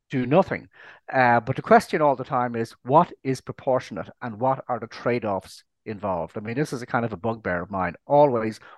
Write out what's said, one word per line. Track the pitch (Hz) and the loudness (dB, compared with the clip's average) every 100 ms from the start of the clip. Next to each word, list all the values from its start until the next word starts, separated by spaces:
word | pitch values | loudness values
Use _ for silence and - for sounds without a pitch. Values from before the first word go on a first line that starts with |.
| _ | _
do | 131 123 | -4 2
nothing. | 156 185 - - _ - - - | 2 2 -2 -10 _ -20 -20 -4
Uh, | 131 123 117 | 2 4 4
but | 113 135 | 2 -2
the | |
question | - 226 - 175 | 4 4 6 2
all | 147 135 | 2 2
the | |
time | 131 135 123 117 | -2 -2 -2 -2
is | 113 - | -6 -8
what | 123 147 175 - | 2 4 4 0
is | 135 131 | -6 -6
proportionate | - - - 127 - 98 92 - | -8 -8 -2 -2 -2 -10 -12 -12
and | 123 107 | -12 -4
what | 131 131 - | -2 -2 -4
are | 120 | -6
the | 113 | -8
trade-offs | - 127 120 107 95 - - _ _ - | -6 -2 -2 -2 -4 -6 -16 _ _ -12
involved? | 104 101 90 82 - | -6 -4 -4 -4 -8
I | |
mean, | 104 117 | -6 -4
this | 156 | -4
is | 127 | -6
a | 120 | -4
kind | 123 117 | -2 -2
of | |
a | 98 | -4
bugbear | 117 113 104 87 | -6 -6 -4 -4
of | 87 | -4
mine. | 95 90 - - | -4 -4 -6 0
Always, | 143 147 120 110 110 - | 4 4 2 -4 -8 -16